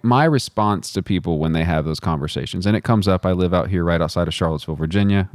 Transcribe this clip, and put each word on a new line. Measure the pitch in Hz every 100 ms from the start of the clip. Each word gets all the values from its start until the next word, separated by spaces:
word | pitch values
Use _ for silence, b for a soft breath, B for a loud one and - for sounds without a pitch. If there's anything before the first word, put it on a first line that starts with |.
my | 117 127
response | 160 135 - - 104 95 -
to | 95
people | - 92 85 80
when | 80
they | 80
have | 82 78
those | 78 78
conversations, | 87 78 73 69 69 -
and | 95 107
it |
comes | - 110 98
up, | 92 92
I |
live | 90 90
out | 90 92
here | 92
right | 85 82
outside | 80 90 82
of |
Charlottesville, | - 85 78 - 76
Virginia, | 80 98 101 101 95